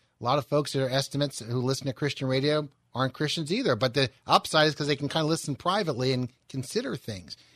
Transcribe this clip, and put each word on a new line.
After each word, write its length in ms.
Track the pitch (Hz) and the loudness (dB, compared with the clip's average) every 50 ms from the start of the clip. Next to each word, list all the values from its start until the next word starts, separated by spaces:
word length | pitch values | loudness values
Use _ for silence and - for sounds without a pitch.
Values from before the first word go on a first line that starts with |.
| _ _ _ - | _ _ _ -6
A 40 | 117 | -2
lot 140 | 120 139 | 0 0
of 80 | 147 131 | 0 0
folks, 280 | - 143 147 143 - - | 2 0 0 0 0 -2
there 120 | 139 135 | -2 0
are 40 | 123 | 0
estimates, 500 | 127 139 135 - - 139 147 139 - - | 0 0 0 0 -2 -2 -2 -2 -4 -6
who 200 | 110 117 120 127 | -8 -4 -2 0
listen 280 | 120 131 135 - - | 0 0 0 -2 -4
to 60 | 139 127 | -6 -4
Christian 340 | - 151 139 - - 139 | -2 -2 -4 -2 -2 -2
radio 400 | 131 131 135 135 147 151 151 151 139 - _ _ _ - | 0 0 2 2 2 2 0 -2 -4 -10 _ _ _ -2
aren't 200 | 123 131 131 - | 0 0 0 0
Christians 380 | - 151 143 - 170 151 143 | -2 -2 -2 -2 -2 -2 -2
either. 240 | 185 247 269 185 123 | -2 0 2 2 2
But 180 | 104 131 127 117 | 2 2 2 2
the 160 | 143 135 - - _ - | 2 0 0 0 _ 2
upside 400 | - 156 190 - - - 156 151 | 4 4 4 4 4 4 4 4
is 80 | 156 143 | 4 2
'cause 120 | - 151 | 0 -2
they 80 | 143 147 | -2 -2
can 140 | 127 143 135 | -2 -2 -2
kinda 180 | - 160 156 | 0 0 2
listen 280 | 151 165 156 - 151 135 | 2 0 0 -2 -4 -6
privately 580 | - - 175 190 214 196 156 123 117 127 131 131 | -4 -2 0 0 0 0 -2 -2 0 0 0 0
and 160 | 127 123 120 - _ _ - | 0 -2 -4 -8 _ _ -10
consider 460 | - 135 127 - - 214 254 269 190 | -8 -8 -6 -4 -4 -4 -4 -4 -6
things. 420 | 127 - - 104 92 85 - - - - _ _ | -8 -8 -10 -10 -10 -12 -16 -20 -20 -20 _ _